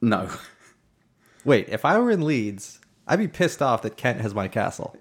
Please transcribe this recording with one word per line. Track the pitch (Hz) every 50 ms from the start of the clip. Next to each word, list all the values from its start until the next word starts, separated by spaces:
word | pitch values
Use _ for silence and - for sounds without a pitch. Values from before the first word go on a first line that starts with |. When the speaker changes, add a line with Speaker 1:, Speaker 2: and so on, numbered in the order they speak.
Speaker 1:
No. | - 117 104 92 92 92 - - - - - _ - - _ _ _ _ _ _ _ _ _ _ _ _ _ _ -
Speaker 2:
Wait, | 131 139 107 95 -
if | - 107 -
I | 143 180 220
were | 247 240
in | 220 180
Leeds, | 156 156 151 123 107 104 98 95 - - - - _ _ _ _ _
I'd | - 156 190
be | 220 165
pissed | - - 180 170 - -
off | 143 131 120 110
that | - 107 -
Kent | - - 123 117 -
has | 113 107 101
my | 104 95 95
castle. | - 110 101 - - - - - - -